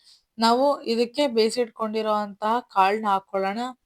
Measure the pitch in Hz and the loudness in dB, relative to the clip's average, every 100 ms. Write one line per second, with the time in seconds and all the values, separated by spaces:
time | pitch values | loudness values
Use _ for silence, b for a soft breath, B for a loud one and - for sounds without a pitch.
0 | b b b - 226 240 277 277 - 226 | b b b 0 2 4 2 0 -2 -2
1 | 240 240 294 226 220 240 233 - 220 220 | 0 0 0 2 0 0 -4 -4 -6 -4
2 | 214 208 208 196 214 240 247 196 190 214 | -2 -2 -4 -6 -2 -2 -2 2 2 2
3 | 214 190 - 196 190 208 247 247 | 0 -2 -2 -4 -4 -4 -8 -12